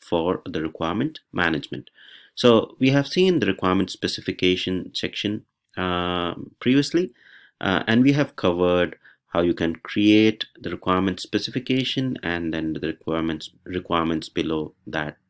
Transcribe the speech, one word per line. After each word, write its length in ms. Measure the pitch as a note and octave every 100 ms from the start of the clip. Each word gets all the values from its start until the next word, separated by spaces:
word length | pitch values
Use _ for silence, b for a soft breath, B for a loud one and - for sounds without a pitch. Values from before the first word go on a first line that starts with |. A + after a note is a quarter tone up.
for 420 | - F2 F2 F#2 -
the 160 | E2
requirement 580 | D#2 - E2 F#2+ D3+ D#3 _
management. 580 | - E2+ D#2 - B1 - B B B B -
So 400 | B2 A2+ - -
we 120 | C3
have 180 | C#3 C#3
seen 320 | F#3 F#3 E3+
the 60 | G2
requirement 440 | F#2 F#2 F#2 F#2+
specification 1040 | - F#2+ - - - F#2 F2+ - F2+ -
section, 500 | - F2+ - G#2 G#2+ - _ _ -
uh, 580 | F#2 F2+ F2+ F2+ F2 - - _
previously, 520 | A#2+ C#3 C#3+ E3+ F#3 b b b b b
uh, 220 | G2 F2+ -
and 160 | A#2
we 80 | C3+
have 240 | F3 C#3 -
covered 600 | F#2+ F2 F2+ F2+ E2+ - b b _
how 80 | E2+
you 140 | F2
can 200 | E2 E2
create 720 | E2 - - G#2 G#2+ A2 A2 - -
the 100 | F2
requirement 480 | E2+ - F#2 F#2+ F#2
specification 1000 | - G#2 - C3 B2 C3 B2+ - C3 -
and 320 | E2+ E2+ E2
then 200 | D#2+ D#2+
the 120 | D2+ D#2+
requirements, 640 | D#2+ - D#2+ D#2+ D2+ - _
requirements 640 | - F2+ - E2+ E2 E2 -
below 460 | - D#2 D#2+ D2+ _ -
that 300 | D#2 D2 -